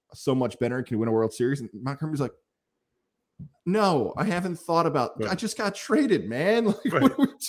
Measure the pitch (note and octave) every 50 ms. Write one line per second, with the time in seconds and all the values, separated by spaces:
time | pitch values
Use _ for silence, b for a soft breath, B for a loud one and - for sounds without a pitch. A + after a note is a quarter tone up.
0 | _ _ - - - C#3+ C3 C3 B2+ A#2 - - B2 A#2 B2 B2+ B2+ - A#2+ G#2+
1 | A2+ A#2 A2 A2 A2+ A2 - - B2 B2+ C#3+ C#3 A#2 G#2 - G#2 A#2+ C3+ C#3 -
2 | D#3+ D#3 D#3 C#3 C#3 A#2 - _ _ _ _ _ _ _ _ _ _ _ _ _
3 | _ _ _ _ _ _ _ - - - _ _ - E3+ F#3+ G#3+ G#3+ G3 E3+ C3+
4 | G#2+ - - - D3 G#3+ F3 F3 F#3 F#3 F3 - - - E3 E3+ E3 D#3+ C#3+ C#3
5 | A#2+ - - - A2 G#2+ F#3+ - B2 G#2+ - - D#4+ D4+ D4 - - - - D#4
6 | C#4+ A#3 F#3 C3 E2+ G2+ A#2 B2+ D#3+ G3 A3 A#3 A#3 G#3 - - - C4+ - D3
7 | C4+ C4 - - C#4 - - - -